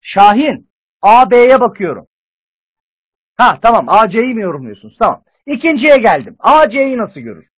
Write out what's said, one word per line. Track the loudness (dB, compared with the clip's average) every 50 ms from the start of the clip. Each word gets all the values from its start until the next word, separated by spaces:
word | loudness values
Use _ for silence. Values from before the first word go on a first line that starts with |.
Şahin, | _ -10 0 2 4 4 4 2 -2 -4 -6 -8 _ _ _ _ _ _ _ _ 0
A, | 2 4 4 4 4
B'ye | 2 2 4 4 4 2
bakıyorum. | 2 -2 -4 -6 -8 -8 -8 -10 -14 _ _ _ _ _ _ _ _ _ _ _ _ _ _ _ _ _ _ _ _ _ _ _ _ _ _
Ha, | _ 0 0 0 0 0
tamam, | 0 0 0 -2 0
A, | 0 0 0 0
C'yi | -2 -4 -4 -4 -6
mi | -6
yorumluyorsunuz? | -8 -8 -8 -10 -12 -16 -18 _ _ -20 _ _
Tamam. | -4 -4 -4 -6 _ _ _ _ _
İkinciye | -10 -10 -6 -4 -4 -4 -2 2 2 2 2
geldim. | 2 0 -2 -2 -4 -10 -20 _
A, | -2 0 2 2 2 0
C'yi | 0 -4 -4 -4 -4 -6
nasıl | -8 -10 -10 -18
görür? | -18 -18 -18 -20 _ _ _